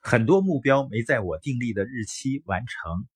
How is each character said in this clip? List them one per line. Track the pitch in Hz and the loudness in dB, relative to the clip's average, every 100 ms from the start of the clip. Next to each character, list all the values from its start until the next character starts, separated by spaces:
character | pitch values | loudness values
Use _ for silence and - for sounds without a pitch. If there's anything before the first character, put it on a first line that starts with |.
很 | - 120 | 4 2
多 | 113 190 | 6 4
目 | 190 143 | 4 0
标 | 135 139 135 | 4 2 2
没 | 107 | -4
在 | 117 131 | 0 0
我 | 95 78 | 0 -4
订 | 143 123 | -4 -4
立 | 120 | -2
的 | 101 | -2
日 | 98 131 | -4 -4
期 | 107 - 135 139 - | -8 -6 -4 -4 -2
完 | 92 120 | -4 -4
成 | - 82 85 123 | -10 -6 -6 -6